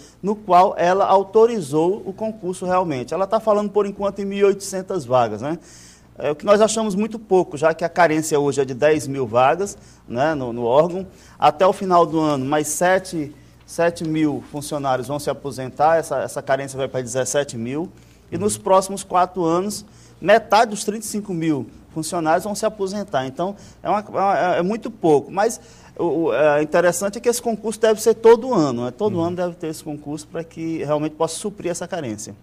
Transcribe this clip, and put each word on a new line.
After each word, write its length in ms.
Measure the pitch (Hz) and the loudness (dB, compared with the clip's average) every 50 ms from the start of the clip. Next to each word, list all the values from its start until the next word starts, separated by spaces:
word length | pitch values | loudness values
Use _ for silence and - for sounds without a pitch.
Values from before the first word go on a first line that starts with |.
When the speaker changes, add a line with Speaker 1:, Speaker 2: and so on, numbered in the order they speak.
| - - _ _ | -20 -20 _ _
Speaker 1:
no 140 | - 185 220 | -4 -4 -4
qual 400 | 214 - - 180 175 185 202 - - | -4 0 4 6 6 6 6 4 2
ela 280 | 165 175 185 196 196 | 2 2 2 2 4
autorizou 960 | - 185 196 196 196 - 220 220 233 240 220 170 127 139 156 160 175 196 226 214 | 4 4 4 2 4 4 6 6 6 4 0 -4 -2 0 0 2 2 0 -2 -6
o 60 | 180 | -10
concurso 540 | 185 - 220 220 214 220 - 175 185 - 190 | -10 -8 -8 -8 -8 -8 -8 -8 -8 -6 -4
realmente. 480 | 180 180 185 190 175 147 127 123 - 156 | -2 0 0 0 0 -2 -6 -6 -4 -4
Ela 120 | 170 190 | -4 -2
tá 140 | 196 202 220 | 0 -2 0
falando, 300 | 214 220 208 208 208 202 | 2 2 2 2 2 0
por 160 | 196 208 202 | 0 0 0
enquanto, 340 | 202 196 196 202 202 202 208 | 0 -2 -4 -4 -4 -4 -4
em 60 | 196 | -6
mil 140 | 196 196 202 | -6 0 2
e 40 | 202 | 4
oitocentas 640 | 196 196 196 - - - 190 190 185 196 185 139 | 4 4 2 -2 -8 -8 -8 -6 -6 -6 -6 -2
vagas, 360 | 117 127 127 120 113 104 104 | 2 2 2 4 2 0 -4
né? 160 | 113 143 165 165 - - - - - - - _ _ _ _ - | -6 -6 -6 -6 -8 -14 -20 -20 -20 -20 -20 _ _ _ _ -6
É, 140 | - 139 | -4 -4
o 40 | 151 | -4
que 100 | 151 - | -2 2
nós 140 | 202 202 202 | 2 4 4
achamos 360 | 220 208 214 220 220 220 185 | 4 2 2 0 -4 -2 -2
muito 220 | 185 214 226 220 226 | -2 -2 -4 -4 -8
pouco, 380 | 226 - 190 185 170 180 - | -4 0 2 2 2 2 -2
já 180 | 143 143 160 160 | 0 0 0 0
que 120 | 160 175 | 0 -4
a 40 | 165 | -4
carência 480 | - 185 180 160 156 156 151 - 160 143 | 2 2 2 4 4 0 -2 0 0 2
hoje 220 | 147 143 131 135 | 2 2 0 0
é 60 | 139 | -2
de 80 | 127 135 | -2 -2
dez 340 | 120 143 151 156 151 123 131 | 0 2 2 2 2 0 -4
mil 180 | 135 139 131 | -6 -6 -4
vagas, 520 | 107 107 120 127 135 160 175 196 202 - - - - - _ _ | 0 2 4 4 4 2 0 -2 -6 -8 -12 -20 -20 -20 _ _
né, 300 | - 113 117 139 156 160 | -8 -4 -2 0 0 0
no, 160 | 143 127 123 | -2 -4 -6
no 140 | 113 120 120 | -6 -4 0
órgão. 420 | 113 123 143 156 180 170 190 190 - - - - - - - | 2 4 4 4 4 0 -6 -8 -10 -14 -20 -20 -20 -4 2
Até 260 | - 190 - - 190 | 2 2 4 4 4
o 60 | 185 | 2
final 340 | 202 202 202 190 180 175 170 | 2 2 0 2 4 4 4
do 140 | 160 151 160 | 4 2 0
ano, 240 | 156 156 147 135 127 | 0 2 0 0 -2
mais 240 | 135 151 156 151 151 | 0 0 0 -2 -2
sete, 680 | - - 180 180 185 190 185 - - 165 147 135 - - - - - - _ | -2 0 2 2 2 2 0 -4 -8 -8 -8 -8 -10 -16 -20 -20 -20 -20 _
sete 380 | - - - 170 170 170 170 175 | -10 -4 -2 0 0 0 -2 -4
mil 400 | 156 156 156 156 151 147 - - - | -4 -2 0 0 0 0 -2 -8 -10
funcionários 560 | - 147 143 - 160 147 139 139 131 127 123 120 | -12 -12 -10 -8 -6 -4 -2 -2 -2 -2 -2 -4
vão 100 | 143 147 | -6 -6
se 120 | - 151 | -4 -4
aposentar, 680 | 135 - - 139 123 120 131 127 - - 143 156 165 | -6 -6 -6 -10 -10 -8 -10 -8 -2 0 2 4 4
essa, 220 | 165 151 - 147 131 | 2 0 -2 -4 -4
essa 240 | 101 123 - 147 | -4 -4 -6 -6
carência 340 | 135 - 135 135 139 139 131 | -4 -2 -2 -2 -2 -6 -8
vai 140 | 131 135 127 | -6 -6 -6
pra 100 | 127 127 | -4 -6
dezessete 580 | 127 117 113 131 127 117 - 147 143 - - 117 | -6 -6 -4 -4 -4 -2 -2 -2 -2 -4 -6 -10
mil. 320 | 113 120 131 147 170 185 - - - - - _ _ - | -8 -8 -6 -8 -8 -10 -12 -20 -20 -20 -20 _ _ -12
E 80 | - 170 | -8 -4
nos 200 | 190 214 208 - | -4 -4 -4 -4
próximos 460 | - 202 190 190 196 - 202 196 - | 0 2 2 2 2 0 -4 -10 -8
quatro 420 | - 180 180 180 180 180 190 175 | -2 0 0 0 0 0 -2 -2
anos, 400 | 160 165 175 185 214 202 - - - - - - - - - | 0 0 0 -2 -4 -6 -10 -12 -16 -20 -20 -20 -20 -16 -4
metade 520 | - 175 208 226 214 - 190 208 240 233 | 2 4 4 4 4 4 4 4 4 2
dos 120 | 208 202 - | 0 -4 -6
trinta 220 | - 202 226 214 | -6 -6 -6 -6
e 20 | - | -8
cinco 240 | - 214 202 - | -8 -8 -6 -6
mil 360 | 185 165 160 165 151 135 120 - - - - - - | -4 -2 0 0 0 -2 -4 -8 -12 -20 -20 -14 -10
funcionários 500 | 160 156 - - 175 160 156 160 180 185 | -8 -8 -6 -4 -2 2 2 2 2 2
vão 120 | 214 208 | -2 -6
se 100 | 202 - | -4 -4
aposentar. 640 | 214 214 214 196 190 190 214 196 190 - 135 131 135 | -4 -4 -4 -6 -6 -4 -6 -6 -4 -4 -4 -4 -4
Então, 280 | 131 - 175 190 202 - - - - - - | -4 -4 -6 -6 -6 -8 -16 -20 -18 -8 -4
é 60 | - | -2
uma, 140 | 185 208 208 - - - 190 196 190 139 156 180 165 | -2 -2 -4 -4 -4 -2 0 0 2 2 0 0 0
é, 40 | 139 | 0
é 20 | 175 | 0
muito 260 | 185 220 220 - 254 | -2 -4 -4 -8 -10
pouco. 420 | 220 - - 165 151 139 - - | -8 -2 2 4 4 4 2 0
Mas 300 | - 185 208 240 233 - - - - - - - - | -2 0 0 0 -2 -4 -14 -20 -20 -20 -20 -14 -8
o, 80 | - 165 | -4 -2
o, 300 | 170 135 160 165 143 107 | -2 0 0 0 0 2
é 300 | 123 151 151 147 147 151 | 2 4 4 4 2 2
interessante 560 | 151 - 175 175 180 170 - 196 202 202 240 | 2 2 2 4 2 2 0 -2 -6 -6 -4
é 20 | |
que 80 | 233 247 | -2 -2
esse 120 | 233 226 | -2 -2
concurso 380 | - 240 226 208 - 220 214 - | -2 -4 -6 -4 -4 -8 -4 0
deve 220 | - 220 220 208 | 2 2 2 2
ser 140 | - 233 220 | 2 2 2
todo 360 | 226 226 226 233 233 220 269 | 6 8 8 8 6 6 2
ano, 340 | 247 196 151 139 120 117 123 | 0 2 2 2 0 -2 -4
né? 60 | 123 | -6
Todo 260 | 120 - 208 214 196 175 | -4 -2 -2 -2 0 0
Speaker 2:
Uhum. 40 | |
Speaker 1:
ano 140 | 165 170 180 | -2 -2 -2
deve 180 | 175 180 180 170 | -4 -4 -4 -6
ter 120 | 170 - 156 | -6 -8 -8
esse 160 | 160 - - | -8 -8 -10
concurso 440 | 156 151 147 147 143 147 156 - - | -12 -12 -10 -10 -10 -10 -10 -12 -12
pra 160 | - 165 165 | -10 -10 -10
que 400 | 165 - 160 160 165 165 156 - | -10 -10 -10 -8 -6 -6 -4 -2
realmente 300 | 139 151 151 151 156 151 | -2 0 0 -2 -2 -4
possa 240 | - - 160 - - | -2 -4 -4 -4 -4
suprir 320 | - 208 202 - - 175 | -8 -8 -8 -6 -6 -6
essa 180 | 175 - 180 175 | -6 -6 -8 -8
carência. 480 | - 175 151 120 107 104 - - 101 - | -8 -8 -6 -6 -8 -8 -10 -14 -16 -18